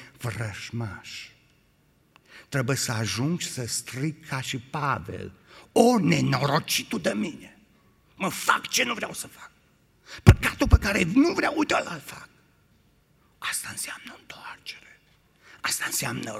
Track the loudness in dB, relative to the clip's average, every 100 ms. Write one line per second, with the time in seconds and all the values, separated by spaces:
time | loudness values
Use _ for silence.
0 | -20 -10 -8 -6 -6 -8 -8 -8 -8 -10
1 | -14 -16 -16 -20 _ _ _ _ _ _
2 | _ -20 _ -20 -6 -2 0 0 -2 -2
3 | -2 0 0 -2 -4 -8 -6 -6 -8 -6
4 | -6 -6 -8 -8 -6 -8 -8 -4 -2 -2
5 | -4 -10 -12 -16 -20 -20 0 6 6 6
6 | 4 4 4 2 2 2 0 -4 -2 -4
7 | -2 -2 -4 -8 -16 -20 _ _ _ _
8 | _ -8 -6 -2 0 0 0 -2 -2 -4
9 | -8 -10 -12 -16 -20 _ _ _ _ _
10 | -20 6 8 8 6 0 4 4 4 2
11 | 4 6 6 4 0 2 2 2 0 -6
12 | -12 -16 -18 _ _ _ _ _ _ _
13 | _ _ _ _ -6 -6 -6 -8 -10 -12
14 | -16 -18 -18 -18 -16 -16 -16 -16 -18 -20
15 | _ _ _ _ -20 -8 -4 -2 -2 -2
16 | -4 -4 -6